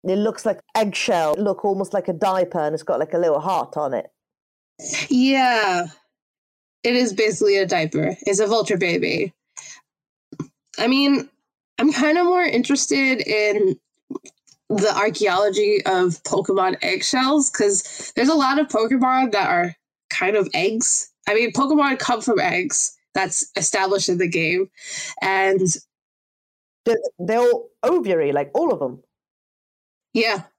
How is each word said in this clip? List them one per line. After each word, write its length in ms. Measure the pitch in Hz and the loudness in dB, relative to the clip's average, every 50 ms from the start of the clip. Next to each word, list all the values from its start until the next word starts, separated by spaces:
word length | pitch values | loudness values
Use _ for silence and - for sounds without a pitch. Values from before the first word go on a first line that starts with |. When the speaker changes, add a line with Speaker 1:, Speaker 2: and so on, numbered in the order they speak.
| - | -2
Speaker 1:
It 120 | 185 190 | -2 0
looks 280 | 202 208 220 - - - | 0 0 -2 -4 -2 -4
like 140 | 226 185 - _ _ _ | -4 -4 -4 _ _ _
eggshell. 580 | 220 220 202 175 - - - 202 170 160 151 151 | -2 -2 -2 -2 -4 -2 0 0 2 2 0 0
It 60 | 175 | 0
look 260 | 214 - - - - | 0 -2 -2 0 -2
almost 280 | 202 190 196 196 185 - | -2 -2 -2 -4 -2 -4
like 120 | 196 180 | -4 -2
a 60 | - 175 | -4 -4
diaper, 460 | 156 208 190 185 190 180 175 - 170 | -2 0 0 2 0 0 0 -2 -2
and 140 | 151 151 156 | -2 -2 -4
it's 80 | 156 - | -4 -4
got, 160 | - 160 120 | -4 -2 -2
like, 140 | 151 160 - | -2 -2 0
a 20 | |
little 220 | 175 170 165 147 147 | 0 2 2 0 0
heart 340 | 151 185 185 170 123 - - | 0 -2 -2 -2 -4 -4 -6
on 180 | 156 151 139 131 | -4 -4 -2 -4
it. 100 | 107 - - _ _ _ _ _ _ _ _ _ _ _ _ _ - - - - - - - | -6 -6 -8 _ _ _ _ _ _ _ _ _ _ _ _ _ -16 -12 -8 -8 -8 -4 0
Speaker 2:
Yeah. 800 | 269 247 254 269 269 262 262 247 240 220 208 196 180 - - 262 - _ _ _ _ _ _ _ _ _ _ _ _ _ _ _ _ _ - | 2 2 4 4 2 2 2 2 2 2 0 0 0 -2 -4 -6 -10 _ _ _ _ _ _ _ _ _ _ _ _ _ _ _ _ _ -2
It 120 | 240 247 | 0 2
is 160 | 247 247 220 | 2 2 0
basically 460 | 190 208 220 208 175 - 214 202 202 | 0 0 0 0 0 2 2 4 4
a 80 | 196 190 | 2 2
diaper. 500 | 170 190 170 160 160 - 156 156 185 180 - | 0 0 -2 -2 -2 -2 -2 -2 -2 -4 -4
It's 180 | - 202 196 190 | -2 -2 0 0
a 60 | 214 | 2
vulture 300 | 202 226 226 208 - - | 2 2 0 0 0 0
baby. 560 | 175 185 175 170 - - - - 170 - 165 _ _ _ _ _ - - - - - _ _ _ _ _ _ _ _ _ _ - - - - _ _ _ _ - | 0 0 0 0 -2 -2 -2 -2 -2 -4 -6 _ _ _ _ _ -20 -20 -20 -20 -20 _ _ _ _ _ _ _ _ _ _ -16 -16 -16 -16 _ _ _ _ -6
I 100 | - 214 | -2 0
mean, 400 | 240 262 269 277 277 277 262 - - _ _ _ _ _ _ _ _ _ - | 0 2 2 4 2 2 0 -2 -8 _ _ _ _ _ _ _ _ _ 0
I'm 120 | - 302 | 0 0
kinda 320 | 285 247 262 302 311 349 359 | 2 2 2 2 4 4 4
more 200 | 349 359 359 349 | 2 2 2 2
interested 760 | - - 240 247 - 285 277 - - 277 277 269 262 262 220 - | 2 0 0 0 0 0 0 0 0 0 0 2 0 0 -2 -2
in 500 | - 214 214 214 208 202 208 202 190 - - _ _ _ _ _ _ - - _ - _ _ _ _ _ _ _ _ | -2 0 0 2 2 2 2 2 0 0 -2 _ _ _ _ _ _ -14 -14 _ -16 _ _ _ _ _ _ _ _
the 260 | 214 202 196 214 - | -2 0 0 0 0
archaeology 880 | - 202 214 - - 208 190 180 190 208 208 190 208 208 202 214 196 - | 0 0 -2 -2 0 -2 0 2 2 0 0 2 0 2 2 2 0 0
of 340 | 190 190 185 185 180 165 - _ | 0 0 2 2 0 -2 -4 _
Pokemon 540 | - - 190 180 - 190 196 185 185 185 - - | -4 -2 -2 0 0 0 2 0 0 -2 -2 -2
eggshells, 680 | 175 185 190 - - - 254 262 262 302 302 269 - | -4 -2 -2 -2 -2 0 0 2 2 2 2 2 0
'cause 640 | - - 214 202 - 135 - - - - - - - | 0 0 0 0 0 0 -4 -6 -14 -14 -16 -8 -2
there's 140 | - 240 277 | 0 2 2
a 60 | 320 | 4
lot 220 | 302 277 262 277 294 | 4 2 2 2 0
of 80 | 302 | 0
Pokemon 640 | 294 - 220 220 226 262 254 254 254 254 262 262 233 | 0 0 0 2 2 2 2 4 4 4 2 2 2
that 180 | 202 196 185 - | 0 0 0 2
are 260 | 180 175 175 175 165 _ _ _ _ _ _ _ | 2 0 0 -2 -4 _ _ _ _ _ _ _
kind 240 | - - 185 190 214 | -4 -2 0 2 2
of 100 | 208 190 151 - | 2 0 0 0
eggs. 580 | 160 180 214 220 226 - - - - - - _ _ _ | 0 0 0 0 0 0 0 -2 -2 -4 -8 _ _ _
I 60 | 208 208 | 0 2
mean, 180 | 220 240 220 | 2 2 0
Pokemon 460 | 170 254 269 269 302 294 285 277 262 262 | 0 0 2 4 4 4 4 2 0 -2
come 220 | - - 247 226 | 0 -2 -2 0
from 180 | - 262 226 - | 0 0 0 2
eggs. 560 | - 180 165 180 185 147 - - - - - _ _ _ _ | 2 0 0 -2 -2 -2 -2 -4 -4 -4 -8 _ _ _ _
That's 320 | 185 190 165 - - - - _ | -4 -4 -2 -4 -6 -6 -6 _
established 500 | 214 214 - - 196 190 185 202 190 - | -4 -4 -2 0 0 0 0 0 0 0
in 100 | - 180 | 0 0
the 120 | 175 185 175 | 0 0 0
game. 400 | 175 170 165 160 175 185 196 - _ - - - - - - - - - | 0 -2 0 0 0 -2 -2 -4 _ -20 -16 -12 -12 -10 -10 -12 -8 -4
And 380 | - 381 381 - - 196 - 190 190 180 - - - _ _ _ _ _ _ _ _ _ _ _ _ _ _ _ _ _ _ _ _ | -2 -2 0 2 2 2 2 2 2 0 -2 -4 -8 _ _ _ _ _ _ _ _ _ _ _ _ _ _ _ _ _ _ _ _
Speaker 1:
They're, 100 | 226 226 - - 175 _ | 0 0 0 -2 -6 _
they're 220 | - 175 180 220 240 | -6 -4 -2 0 2
all 300 | 247 240 233 - - - _ _ - | 4 4 2 0 -4 -12 _ _ 0
ovary, 480 | 254 349 349 233 190 180 160 151 139 | 0 0 0 2 0 0 2 2 0
like, 180 | 143 143 143 143 - | 0 -2 -2 -2 -2
all 180 | - 339 320 | 0 0 0
of 80 | 214 147 | 0 -2
them. 240 | 143 127 123 - _ _ _ _ _ _ _ _ _ _ _ _ _ _ _ _ _ _ _ _ _ _ - | -4 -6 -6 -10 _ _ _ _ _ _ _ _ _ _ _ _ _ _ _ _ _ _ _ _ _ _ -2
Speaker 2:
Yeah. 300 | 226 220 226 208 190 - _ _ | -2 0 0 -2 -4 -8 _ _